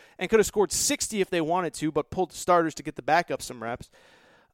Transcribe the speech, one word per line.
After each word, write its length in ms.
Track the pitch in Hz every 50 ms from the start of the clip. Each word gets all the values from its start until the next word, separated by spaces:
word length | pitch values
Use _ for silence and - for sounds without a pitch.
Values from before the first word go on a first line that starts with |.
| - _ _
and 120 | - 185 175
could 100 | 226 220
have 80 | 196
scored 260 | - - - - - -
sixty 480 | - - - 285 - - - 220 202
if 80 | 180 -
they 100 | 185 170
wanted 340 | 156 151 170 185 180 156 -
to, 160 | - 151 160
but 180 | 147 156 - -
pulled 220 | - 180 185 -
the 40 | -
starters 380 | - - - 175 175 165 160 -
to 80 | - 139
get 140 | 160 -
the 40 | -
backup 400 | 120 139 156 175 175 - 143 -
some 220 | - - 127 120 113
reps. 260 | 117 120 - - - _ _ _ _ _ _ _ _ _ _ _ _